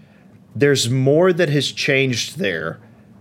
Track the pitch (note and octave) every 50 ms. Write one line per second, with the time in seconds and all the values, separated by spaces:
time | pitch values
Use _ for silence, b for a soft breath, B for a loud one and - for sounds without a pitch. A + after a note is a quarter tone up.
0 | b b b b b b b b b - - A2 C#3+ C#3+ C#3 B2+ A2 A#2 B2+ C3
1 | C3 C3+ C#3+ D#3 F3 F#3+ F3+ D#3+ F3+ D3+ C#3 D3 C#3 - - - - - C#3+ C3+
2 | C3+ C3 B2 A2 - - - D3 F#3 - F2 D#2+ D2+ E2 E2 - B B B B
3 | B B B B